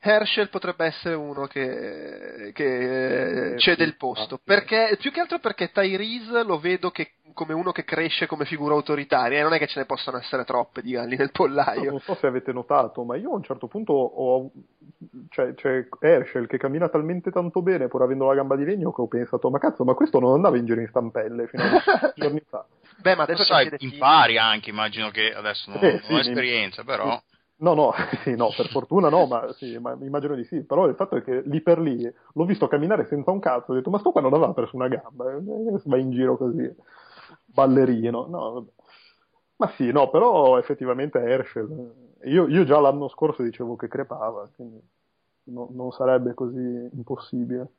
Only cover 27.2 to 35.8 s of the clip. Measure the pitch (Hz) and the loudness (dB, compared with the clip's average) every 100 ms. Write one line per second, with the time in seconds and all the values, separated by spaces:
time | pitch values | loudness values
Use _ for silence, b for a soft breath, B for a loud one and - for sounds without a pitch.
27.2 | _ _ _ _ 160 151 139 - - 123 | _ _ _ _ 2 4 4 2 -4 -4
28.2 | - 120 117 - 120 135 127 175 165 156 | -4 0 -2 0 -4 -4 0 2 4 4
29.2 | 151 123 120 131 131 117 120 127 135 143 | 2 0 -6 -10 -12 -10 -10 -10 -6 -6
30.2 | 143 143 117 165 156 151 180 - 196 143 | -4 -6 -6 -8 -2 2 2 2 -2 -4
31.2 | 117 127 139 151 156 170 165 120 117 - | -2 -4 -2 -2 4 4 4 -2 -6 -10
32.2 | b - 175 202 - 147 156 208 - 147 | b -2 0 2 2 0 0 0 0 -2
33.2 | 139 190 190 123 - 127 131 202 208 339 | -2 -2 0 -2 -2 -4 -2 0 2 2
34.2 | 135 143 151 175 113 131 127 - - 131 | 4 4 2 0 -6 -4 -4 -4 -8 -8
35.2 | 123 139 196 214 226 202 | -6 -6 -8 -6 -4 -4